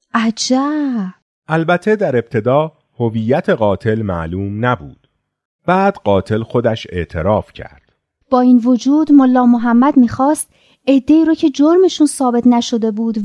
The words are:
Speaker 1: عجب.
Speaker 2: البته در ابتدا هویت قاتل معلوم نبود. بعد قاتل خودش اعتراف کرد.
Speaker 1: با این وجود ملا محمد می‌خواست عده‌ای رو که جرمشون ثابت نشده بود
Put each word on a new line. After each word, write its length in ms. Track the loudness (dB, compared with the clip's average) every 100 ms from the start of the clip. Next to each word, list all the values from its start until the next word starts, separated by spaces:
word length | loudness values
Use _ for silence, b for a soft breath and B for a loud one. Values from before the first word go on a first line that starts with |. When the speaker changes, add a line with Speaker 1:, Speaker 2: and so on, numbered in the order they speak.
| _
Speaker 1:
عجب. 1000 | -4 -2 -4 -2 -2 -2 -4 -4 -6 -8 -12 _ _ -6
Speaker 2:
البته 480 | -2 0 -2 0 -2
در 200 | 0 -2
ابتدا 560 | -2 -2 0 0 -2 -8 _ -6
هویت 500 | -4 -2 -2 -2 0
قاتل 520 | 0 0 -2 -2 -4
معلوم 640 | -4 -6 -6 -6 -6 -4 -4
نبود. 440 | -4 -8 -20 _ _ _ _ _ _ -2
بعد 300 | 0 0 -2
قاتل 400 | -2 -2 0 -4
خودش 440 | -4 -2 -2 -4 -6
اعتراف 640 | -10 -8 -4 -2 -2 -4
کرد. 280 | -12 -20 -20 _ _ _ _ _
Speaker 1:
با 120 | 2
این 200 | 4 4 4
وجود 460 | 0 0 0 4
ملا 340 | 4 4 2 2
محمد 520 | 0 0 2 2 4
می‌خواست 520 | 2 2 -2 -2 -6 _ _ _ 0
عده‌ای 380 | 0 2 2 2
رو 80 |
که 160 | 0 0
جرمشون 580 | 2 2 4 2 2 0
ثابت 400 | 0 -2 2 2
نشده 440 | 2 0 -2 -2
بود 260 | -4 -4 -2